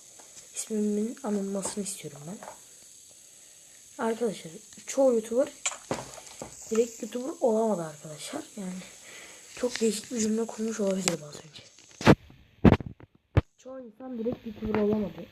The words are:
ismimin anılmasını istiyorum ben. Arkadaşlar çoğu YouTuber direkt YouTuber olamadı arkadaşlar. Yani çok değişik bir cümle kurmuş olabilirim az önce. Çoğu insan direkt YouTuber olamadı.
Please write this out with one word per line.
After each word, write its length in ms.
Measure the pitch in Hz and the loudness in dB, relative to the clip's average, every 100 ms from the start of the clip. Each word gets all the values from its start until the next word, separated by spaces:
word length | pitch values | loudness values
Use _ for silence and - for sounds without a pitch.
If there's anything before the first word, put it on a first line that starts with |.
| - - - - - | -20 -20 -20 -20 -14
ismimin 640 | - - 214 208 208 220 277 | -10 -4 0 2 2 0 -4
anılmasını 640 | 220 208 196 196 185 214 | -2 -2 -2 -4 -4 -6
istiyorum 360 | 196 - 151 143 151 | -6 -8 -10 -12 -12
ben. 100 | 226 - - - - - - - - - - - - - - - - | -12 -14 -16 -20 -20 -20 -20 -20 -20 -20 -20 -20 -20 -20 -20 -16 -4
Arkadaşlar 480 | 226 226 233 165 160 165 - - - | -2 0 -2 -4 -10 -16 -18 -16 -4
çoğu 260 | - 269 | 4 6
YouTuber 360 | 233 214 233 285 - - - - - - - - - - - - | 4 2 2 0 -2 -8 -8 -8 -8 -8 -16 -18 -14 -14 -14 -2
direkt 320 | 220 240 - | 0 0 -2
YouTuber 300 | 220 247 262 339 | -8 -6 -6 0
olamadı 420 | 262 220 220 190 | 2 4 2 2
arkadaşlar. 600 | 160 151 156 151 - 302 - 214 | -2 -10 -14 -12 -8 -8 -10 -10
Yani 160 | 185 185 - - - - - - - - | -8 -8 -12 -16 -18 -18 -18 -20 -18 -4
çok 240 | 247 - | -4 2
değişik 320 | 226 202 - | 2 2 -4
bir 60 | 240 | -2
cümle 280 | 214 220 226 | 2 2 0
kurmuş 340 | - 220 220 | -2 -4 0
olabilirim 400 | 196 190 180 165 147 | 0 2 2 2 -2
az 60 | |
önce. 280 | - 151 - - - - - - - - - - - - - - - - _ _ - - _ | -14 -16 -18 -20 -20 -20 4 8 8 4 -20 -20 6 8 8 4 -14 -18 _ _ 2 2 _
Çoğu 220 | 254 262 | -14 -12
insan 380 | 240 214 262 240 | -14 -12 -8 -4
direkt 280 | 226 247 233 | -4 -6 -8
YouTuber 340 | 214 220 214 | -8 -2 2
olamadı. 440 | 208 214 190 165 190 | 2 2 0 -6 -14